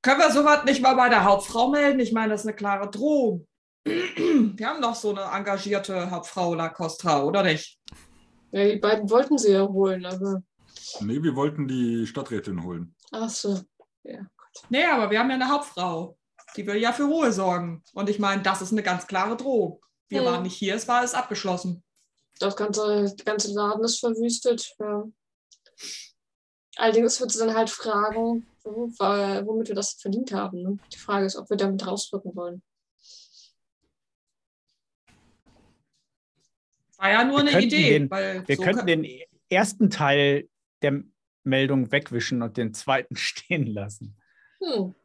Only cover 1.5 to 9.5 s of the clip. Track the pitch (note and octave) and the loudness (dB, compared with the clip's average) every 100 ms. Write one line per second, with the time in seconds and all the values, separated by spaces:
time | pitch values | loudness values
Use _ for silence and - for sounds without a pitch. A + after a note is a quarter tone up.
1.5 | A3+ B3+ D4 C#4+ C4 A3+ A3+ A3 G#3 G#3+ | 0 2 4 4 2 0 0 0 -2 -4
2.5 | G#3 G3+ G3 G3+ G3+ C#4+ D4 A#3 F3+ - | -4 -2 -2 -4 -2 0 2 2 -2 -10
3.5 | _ _ _ D4 E4 F4+ E4 E4+ D4 A3 | _ _ _ -4 -2 -4 -2 2 4 2
4.5 | G3 A3+ D#4 A#3+ A#3 G#3 G3 G3 G3 G3+ | 0 -6 -2 -4 -2 -4 -4 -4 -6 -4
5.5 | G3 G3+ G3+ G3 F#3 F3 F3 - - F3 | -4 -2 -4 -2 -6 -4 -6 -8 -4 -2
6.5 | E3 E3 - E3 - F3 C#3+ C#3+ G3 F#3 | -2 -4 -6 -8 -4 2 2 2 2 2
7.5 | D#3 - _ - - - _ _ _ _ | 0 -4 _ -20 -20 -20 _ _ _ _
8.5 | G3 G3+ G#3+ G#3 G#3+ G3+ A#3 C#4 C#4+ G#3+ | 2 2 4 2 2 4 2 4 2 4